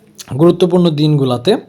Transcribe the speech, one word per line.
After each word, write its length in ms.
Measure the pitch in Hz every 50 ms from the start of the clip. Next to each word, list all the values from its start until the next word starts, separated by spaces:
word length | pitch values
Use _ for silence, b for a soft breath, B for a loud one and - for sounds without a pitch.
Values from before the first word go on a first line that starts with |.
| _ _ _ - - - 120 131
গুরুত্বপূর্ণ 520 | 160 175 175 175 190 180 170 180 175 175
দিনগুলোতে 680 | 160 147 151 151 151 143 135 127 123 117 120 - 220 285 -